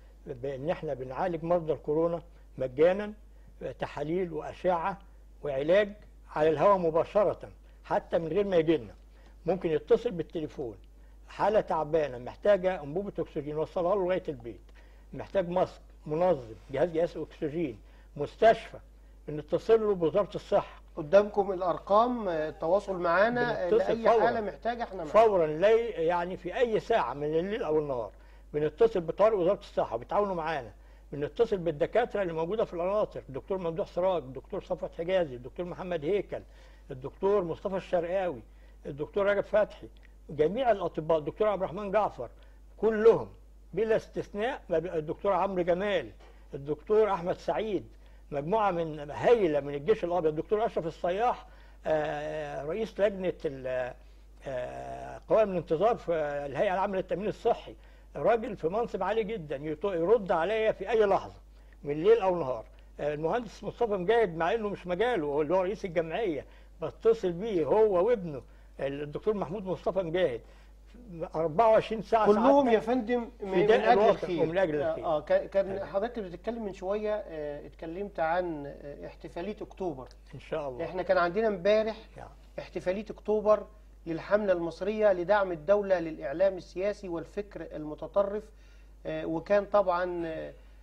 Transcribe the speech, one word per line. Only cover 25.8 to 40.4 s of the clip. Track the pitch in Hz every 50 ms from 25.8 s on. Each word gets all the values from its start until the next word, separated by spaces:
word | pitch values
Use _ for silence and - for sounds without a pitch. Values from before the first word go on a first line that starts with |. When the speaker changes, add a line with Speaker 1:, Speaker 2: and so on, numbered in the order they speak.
| 233 233 180 165
Speaker 1:
يعني | 165 165 175 175 175 180 185 180
في | - 170 180 233
أي | 254 240 214 180
ساعة | - - 233 208 151 117 131
من | 143 147 151 156 160
الليل | 175 196 208 254 208
أو | 151 156 156
النهار | 151 143 135 120 110 98 - - - - - - - - -
بنتصل | 151 151 151 - - 226 226 226 190
بطوارئ | 165 160 165 - 196 220 226
وزارة | 190 170 175 202 -
الصحة | - - - 190 156 - 107
وبيتعاونوا | 117 120 - 160 196 208 202 190
معانا، | 170 156 160 160 143 120 104 - - - - - - - -
بنتصل | - 139 147 143 - - 233 220 208 190
بالدكاترة | 165 170 151 143 165 - - 214 247 240 - 202
اللي | 196 170 165
موجودة | 160 165 170 208 220 208
في | - -
القناطر، | 170 170 185 202 214 196 - - 127 - -
الدكتور | 127 131 - - 196 190
ممدوح | 180 165 165 165 185 -
سراج، | - 175 180 190 185 165 131
الدكتور | 131 131 - - - - 180 -
صفوت | - 185 - - 156 - -
حجازي، | 170 170 190 185 175 143 123
الدكتور | 120 127 127 - - 175
محمد | 180 156 131 180 180 175 165 143
هيكل، | 160 202 202 - - 139 113 98 - - - - - - - - -
الدكتور | 139 127 131 135 - - 190 196 202 208 180
مصطفى | 165 151 - - 202 190 185
الشرقاوي، | 185 - - 175 165 170 180 196 185 180 143 113 107 - - - - - - - -
الدكتور | 175 147 139 151 - - 208 196
رجب | 202 202 202 -
فتحي، | - - 214 202 202 - - - 113 - - - - - - - -
جميع | 175 139